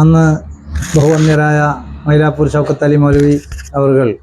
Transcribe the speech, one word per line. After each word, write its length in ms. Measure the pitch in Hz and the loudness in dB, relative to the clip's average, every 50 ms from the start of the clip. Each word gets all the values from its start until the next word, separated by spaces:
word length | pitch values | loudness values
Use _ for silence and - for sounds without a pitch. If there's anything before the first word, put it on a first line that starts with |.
അന്ന് 240 | 156 160 160 165 160 156 156 156 - - - - - - - - - - | 2 4 4 4 4 2 0 -2 -4 -10 -18 -20 -14 -10 -10 -8 -6 -4
ബഹുവന്യരായ 720 | - 156 139 151 160 156 156 156 156 147 151 151 151 151 147 147 139 127 - - - - - 147 | -2 0 2 2 2 2 2 2 2 2 0 0 0 0 0 -2 -4 -6 -10 -16 -18 -8 -4 0
മൈലാപ്പൂർ 400 | 147 151 156 156 147 147 151 139 | 2 2 2 0 0 -2 -2 -2
ഷൗക്കത്ത് 380 | 139 147 143 - 156 143 151 147 | 0 -2 -2 -2 -2 -2 0 0
അലി 100 | 147 147 143 | 2 2 2
മൗലവി 320 | 143 143 143 143 147 147 143 143 - - - - - - | 2 2 2 2 2 0 0 -2 -8 -14 -16 -14 -8 -4
അവർകൾ 360 | 143 139 139 135 135 131 117 101 - | -2 0 0 2 2 0 0 -2 -6